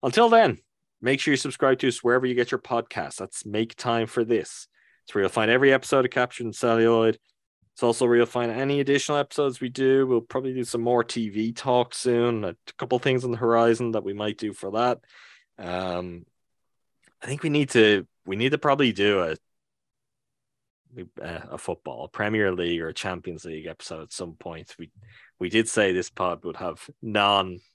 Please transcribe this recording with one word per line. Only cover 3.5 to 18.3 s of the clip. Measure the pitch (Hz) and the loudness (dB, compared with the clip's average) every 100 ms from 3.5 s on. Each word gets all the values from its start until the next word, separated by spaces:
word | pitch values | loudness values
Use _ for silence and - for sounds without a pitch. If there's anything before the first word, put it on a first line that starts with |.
| 104 113 - | -4 -4 -4
Time | 123 117 110 | -2 -2 -2
for | - | -2
This. | 113 113 - - - _ _ _ | 0 0 -2 -12 -20 _ _ _
It's | - | -6
where | 104 | -2
you'll | 95 | 0
find | - 110 | 0 2
every | 123 139 | 4 6
episode | 135 - 139 | 4 2 0
of | 127 | 2
Captured | - 123 - 117 | 0 -2 -4 -10
in | |
Celluloid. | 101 123 113 113 113 113 110 _ _ _ _ _ | -4 0 4 4 4 2 0 _ _ _ _ _
It's | - | -2
also | 120 117 127 | 0 2 4
where | 120 | 4
you'll | 120 | 4
find | 123 120 | 0 -4
any | 113 139 143 | -4 -2 -2
additional | 139 139 - 147 | 2 0 0 -2
episodes | 139 - 143 131 | -2 -2 -2 -2
we | 127 | -8
do. | 127 135 135 131 | 0 2 4 4
We'll | 123 | 0
probably | 117 131 131 | 0 -6 -4
do | 127 | -6
some | 120 120 | -4 -2
more | 117 123 | 2 2
T | 117 - 110 | 2 -2 -4
V | 101 113 | -2 -4
talk | 117 135 123 120 | -4 0 2 0
soon. | - 127 120 120 117 | -2 0 2 2 -2
A | 101 85 - - | -6 -10 -18 -12
couple | 127 127 | -2 0
things | 143 131 | 2 0
on | 127 | -2
the | 117 | -2
horizon | 117 117 117 113 123 | 2 4 4 2 0
that | 110 | -4
we | - | -4
might | 101 107 92 | -6 -6 -6
do | 107 | -8
for | 95 98 | -8 -8
that. | 104 123 123 _ - - - _ - | -2 0 -2 _ -20 -20 -20 _ -16
Um, | 90 90 92 87 90 87 87 _ _ _ _ _ _ _ _ _ | -8 -6 -4 -6 -8 -14 -20 _ _ _ _ _ _ _ _ _
I | - | -10
think | 143 | -6
we | 160 | 0
need | 147 139 | 0 2
to, | 123 107 101 85 _ | 6 6 6 0 _
we | - | -8